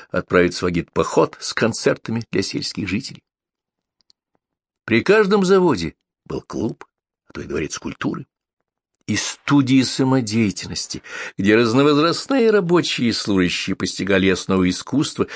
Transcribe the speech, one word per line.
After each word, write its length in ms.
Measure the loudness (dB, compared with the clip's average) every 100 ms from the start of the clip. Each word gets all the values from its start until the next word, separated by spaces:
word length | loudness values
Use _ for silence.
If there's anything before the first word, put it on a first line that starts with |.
| -8
отправиться 540 | -8 0 2 2 0
в 40 | -4
агитпоход 680 | -4 -4 -4 -2 0 0 -4
с 120 | -10
концертами 680 | -2 -2 0 -2 -2 -6 -8 -4
для 120 | -4
сельских 460 | -4 -6 -8 -8 -6
жителей. 360 | -6 -8 -16 _ _ _ _ _ _ _ _ _ _ _ _ _ _ _ _
При 180 | 0 0
каждом 420 | 4 4 4 2
заводе 520 | 4 4 4 0 -4 -10 _ _
был 160 | -12 -12
клуб, 460 | -8 -6 -6 -6 -16 _ _ _ _
а 60 |
то 80 | -16
и 40 | -8
дворец 300 | -6 -6 -8
культуры, 480 | -12 -8 -6 -8 -12 _ _ _ _ _ _ _ -6
и 100 | -4
студии 680 | -4 -8 0 2 4 2
самодеятельности, 1200 | 2 0 0 0 0 0 0 -2 -8 -10 -10 -12 -14 -14 -12 -2
где 200 | 4 4
разновозрастные 920 | 6 4 4 4 2 0 -2 2 4
рабочие 580 | 2 2 2 0 0 0
и 40 |
служащие 640 | 0 0 2 2 0 -6
постигали 540 | -4 -6 -6 0 2 2
основы 420 | 0 0 2 2
искусства 560 | 0 -2 -2 -2 -2 -6